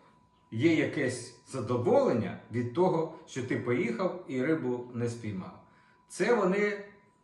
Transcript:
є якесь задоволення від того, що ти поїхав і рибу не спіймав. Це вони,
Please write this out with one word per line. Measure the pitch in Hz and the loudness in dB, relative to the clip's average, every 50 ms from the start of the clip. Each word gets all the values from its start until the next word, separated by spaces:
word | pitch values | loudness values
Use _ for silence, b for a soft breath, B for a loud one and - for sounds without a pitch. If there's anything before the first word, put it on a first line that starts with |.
| b b b b b _ _ _ _ _ | b b b b b _ _ _ _ _
є | 113 113 139 165 160 | -2 2 4 4 6
якесь | 147 135 - - 147 131 123 113 - - - - - - | 4 2 2 0 -2 -2 -2 -2 -4 -8 -12 -16 -20 -16
задоволення | - 131 131 117 110 123 113 107 190 254 285 269 196 123 113 95 92 - - - - 107 | -10 -8 -6 -4 -2 -2 0 2 4 6 6 6 4 4 2 0 -2 -6 -10 -12 -6 -4
від | 123 117 - - | -4 -4 -2 0
того, | 165 185 170 156 160 160 160 B B B | 2 2 4 2 2 0 -2 B B B
що | B - 135 117 | B -8 -6 -4
ти | - 143 | -2 -2
поїхав | 113 - 120 120 120 196 233 - - 190 175 - - - - | -2 0 0 0 0 0 0 0 0 -2 -2 -2 -6 -8 -6
і | 135 127 127 | -4 -2 0
рибу | 156 160 135 127 123 123 120 120 - - | 2 0 0 0 -2 -2 -4 -6 -8 -6
не | 117 120 113 | -4 -4 -4
спіймав. | 110 - - 104 95 92 - - - - - b b b b b b b b b | -4 -6 -8 -8 -8 -8 -8 -10 -14 -18 -20 b b b b b b b b b
Це | - - 190 226 240 | -4 -2 2 2 4
вони, | 214 190 180 190 208 208 208 208 - - - - - _ _ _ _ | 4 4 2 2 2 2 0 0 -4 -8 -14 -18 -20 _ _ _ _